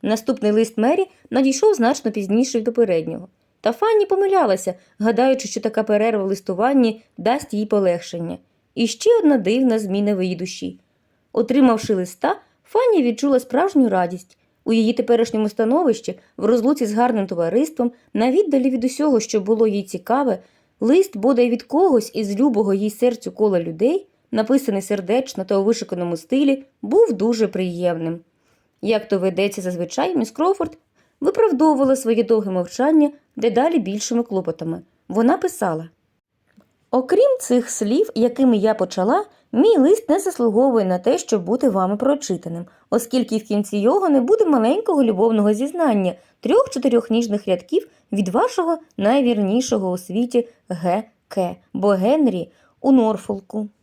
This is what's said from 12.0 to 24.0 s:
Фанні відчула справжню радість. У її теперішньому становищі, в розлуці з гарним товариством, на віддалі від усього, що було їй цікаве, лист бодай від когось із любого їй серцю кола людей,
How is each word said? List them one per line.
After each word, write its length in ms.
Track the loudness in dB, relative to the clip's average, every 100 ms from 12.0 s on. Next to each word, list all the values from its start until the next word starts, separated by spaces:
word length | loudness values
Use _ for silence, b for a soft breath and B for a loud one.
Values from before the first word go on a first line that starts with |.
| -2 -4 -4 -4 b b
Фанні 380 | _ 0 2 2
відчула 380 | 2 0 0 0
справжню 480 | 0 -2 0 2 2
радість. 500 | 2 -2 -6 -16 _ _ _
У 80 | -2
її 200 | 2 2
теперішньому 560 | 0 2 2 2 -2 -4
становищі, 680 | -2 0 2 2 -2 -4 -14 b -6
в 80 |
розлуці 420 | 0 2 2 0 -2
з 80 |
гарним 320 | 0 0 0 -4
товариством, 680 | -2 0 0 -2 -2 -4 b b
на 160 | -2 0
віддалі 400 | 0 2 2 0
від 140 | -2
усього, 360 | -4 -2 0 0
що 200 | 0 -4
було 260 | 0 2 2
їй 160 | 0
цікаве, 560 | -6 -12 -4 -2 0 -4 b b b b
лист 360 | 2 2 2 0
бодай 340 | 0 2 2
від 120 | 0
когось 480 | -2 0 4 2 0
із 220 | -6 -6 0
любого 380 | 0 2 0
їй 160 | 0 -2
серцю 420 | 0 -2 -2 -12
кола 280 | -2 0 0
людей, 460 | -2 -2 0 0